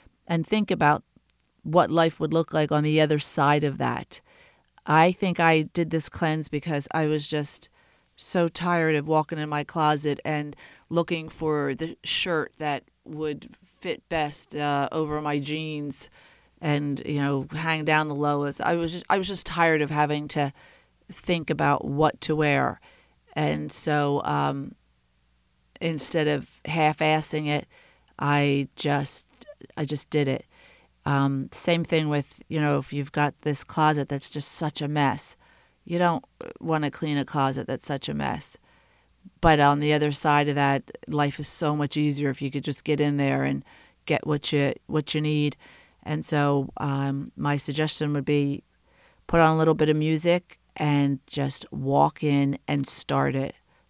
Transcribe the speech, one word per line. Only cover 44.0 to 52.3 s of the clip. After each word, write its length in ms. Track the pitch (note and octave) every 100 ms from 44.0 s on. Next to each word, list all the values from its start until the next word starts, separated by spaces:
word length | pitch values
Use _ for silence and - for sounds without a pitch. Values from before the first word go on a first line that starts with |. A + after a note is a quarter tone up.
| -
get 200 | D3+ -
what 260 | D3 -
you, 220 | D3 C#3 - -
what 260 | D3+ D3+
you 80 | D#3
need. 360 | D3+ D3+ D3 - - - _ _
And 240 | - D3+ D#3
so, 460 | D3+ C#3+ C#3+ C#3 -
um, 540 | C#3+ C#3 C#3 C#3 C#3+ -
my 220 | D3 C#3+
suggestion 560 | - C#3+ D#3 - D3+
would 120 | D3 C3+
be 380 | D3 C#3+ C#3 - _ _ _ _ _ -
put 120 | E3
on 140 | D#3+
a 40 | D#3+
little 180 | D#3+ D#3
bit 140 | D#3
of 80 | D3+
music 640 | D#3 D#3 E3+ F3 - - _ -
and 440 | D3 C#3+ C#3+ C#3 -
just 380 | - C#3 - -
walk 520 | C#3+ C3+ C#3+ D3 -
in 340 | D3+